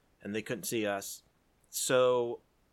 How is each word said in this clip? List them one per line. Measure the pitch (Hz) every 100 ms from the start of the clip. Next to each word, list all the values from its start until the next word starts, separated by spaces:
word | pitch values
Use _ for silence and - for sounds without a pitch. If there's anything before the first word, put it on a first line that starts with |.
| _ _
and | 104
they | 107
couldn't | 107 117
see | 85 120 104
us. | 98 - - - _ _ _ _
So, | - - 127 127 123 120 120 _ _ _